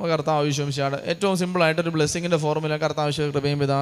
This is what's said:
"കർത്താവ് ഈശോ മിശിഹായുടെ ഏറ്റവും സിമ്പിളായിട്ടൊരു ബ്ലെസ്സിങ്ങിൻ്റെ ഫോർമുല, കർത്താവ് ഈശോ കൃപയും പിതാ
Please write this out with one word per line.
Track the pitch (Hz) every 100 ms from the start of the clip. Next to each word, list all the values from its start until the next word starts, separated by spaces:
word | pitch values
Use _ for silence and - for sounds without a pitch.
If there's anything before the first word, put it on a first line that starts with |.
"കർത്താവ് | 170 156 143 151 147
ഈശോ | 139 143
മിശിഹായുടെ | 135 139 139 -
ഏറ്റവും | 170 196 185
സിമ്പിളായിട്ടൊരു | 180 180 160 160 170
ബ്ലെസ്സിങ്ങിൻ്റെ | 160 147 175 175 165
ഫോർമുല, | 151 151 156 151
കർത്താവ് | 156 151 147
ഈശോ | 143
കൃപയും | 147 143 143 143
പിതാ | 139 139